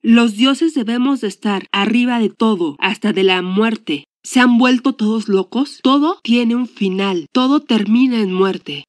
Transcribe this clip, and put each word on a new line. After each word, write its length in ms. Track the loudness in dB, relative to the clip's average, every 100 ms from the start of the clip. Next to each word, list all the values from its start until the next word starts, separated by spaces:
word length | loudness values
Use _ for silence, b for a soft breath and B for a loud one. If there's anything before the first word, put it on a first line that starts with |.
"Los 340 | 2 4 4 2
dioses 380 | 0 2 0
debemos 460 | -2 -4 -2 0 -2
de 80 | -4
estar 380 | -6 -4 -4 -4
arriba 480 | -2 0 0 0 0
de 100 | -2
todo, 480 | 0 0 0 -2 -4
hasta 320 | -8 -4 -4
de 100 | 0
la 180 | 0 0
muerte. 640 | -2 -2 -2 -2 -6 -8 -8 _
¿Se 160 | -4 2
han 180 | 4 4
vuelto 360 | 4 2 0
todos 340 | -2 -2 -2 -2
locos? 500 | -2 -2 -4 -6 -2
Todo 360 | 0 2 0 -2
tiene 320 | 0 0 2 -2
un 100 | -4
final. 600 | -4 -4 -2 -2 -4 -4
Todo 280 | -2 2 0
termina 600 | 0 -2 2 2 2 2
en 120 | -2
muerte. 520 | 0 0 -2 -8 -14